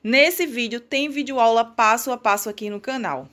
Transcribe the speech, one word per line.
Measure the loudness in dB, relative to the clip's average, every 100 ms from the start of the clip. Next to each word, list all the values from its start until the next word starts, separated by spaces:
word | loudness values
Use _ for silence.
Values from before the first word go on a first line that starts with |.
nesse | 2 4 4 2
vídeo, | -4 -2 -4 -6
tem | -4 -4 -2
vídeo | -4 -4 2
aula | 4 4
passo | 0 2 2 2 -2
a | -2
passo | 0 0 -4
aqui | -8 -10
no | -8
canal. | -8 -6 -4 -6 -10